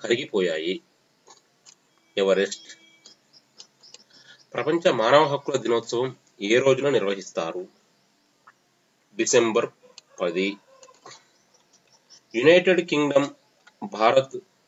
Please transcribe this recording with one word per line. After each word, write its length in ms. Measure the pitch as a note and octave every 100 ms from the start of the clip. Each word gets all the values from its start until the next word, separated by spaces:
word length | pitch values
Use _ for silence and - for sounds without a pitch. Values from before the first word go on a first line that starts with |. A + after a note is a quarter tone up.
కరిగిపోయాయి? 760 | A2 A#2+ D#3 G#2 F2 D#2+ E2 F2 - _ _ _ - - _ _ - _ _ _ _ G2+
ఎవరెస్ట్. 600 | G2 F#2+ G2 - - - _ _ - _ _ _ _ - - _ - - _ - - - _
ప్రపంచ 360 | - C3+ E3 F3
మానవ 340 | B2 A2 C#3+
హక్కుల 320 | D3+ C#3 - C3
దినోత్సవం 600 | A2 A#2 A2+ A#2+ C3 - _ -
ఏ 160 | G2+ A#2+
రోజున 300 | C3+ B2 C#3+
నిర్వహిస్తారు? 800 | A#2+ G2 G2 - F#2+ E2 F3+ - _ _ _ _ _ _ _ - _ _ _ _ _ _ G2+
డిసెంబర్ 500 | A2 B2+ A2+ A2+ - - _ - - -
పది. 360 | F2 F2 G2 G2+ _ _ - _ - - _ _ _ _ _ _ _ _ _ - _
యునైటెడ్ 460 | A2+ C#3+ F3+ F#3 F3
కింగ్డమ్, 480 | E3+ D3 D3 C#3 C#3+ - _ _ _ _ G#2+
భారత్ 460 | G#2 A2+ C3+ C3 B2 - _